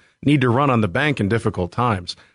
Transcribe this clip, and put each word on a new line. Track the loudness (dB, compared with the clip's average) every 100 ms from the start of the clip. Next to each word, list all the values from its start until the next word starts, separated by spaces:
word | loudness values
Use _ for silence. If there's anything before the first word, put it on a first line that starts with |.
| _ _
need | 0 2
to | 2
run | 2 2
on | 2
the | 0
bank | 0 -2 0
in | 0
difficult | 0 -2 -4 -6
times, | -2 -2 -2 -6 -16 -20